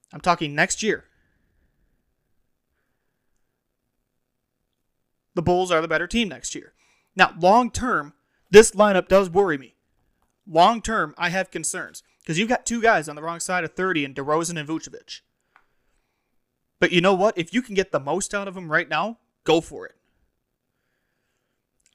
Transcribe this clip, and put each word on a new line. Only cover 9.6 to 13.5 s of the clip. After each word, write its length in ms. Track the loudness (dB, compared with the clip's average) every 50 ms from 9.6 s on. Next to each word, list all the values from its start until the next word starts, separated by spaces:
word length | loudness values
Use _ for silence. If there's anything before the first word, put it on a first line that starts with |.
| -6 -12 _ _ _ _ _ _ _ _ _ _ _ _ _ _ _
Long 340 | -2 4 4 6 6 4 2
term, 320 | -2 -4 -4 -2 -4 -4 -6 -6
I 120 | -6 -4
have 200 | -4 -4 -6 -6
concerns. 540 | -8 -8 -8 -8 -8 -8 -10 -12 -16 -20 -20 _ _ _ _
'Cause 140 | -4 -2 -2
you've 100 | 0 0
got 160 | -2 -2 -2
two 160 | -4 -4 0
guys 280 | 2 2 2 2 0 -4
on 80 | -10
the 60 | -10 -10
wrong 180 | -10 -10 -8
side 240 | -8 -6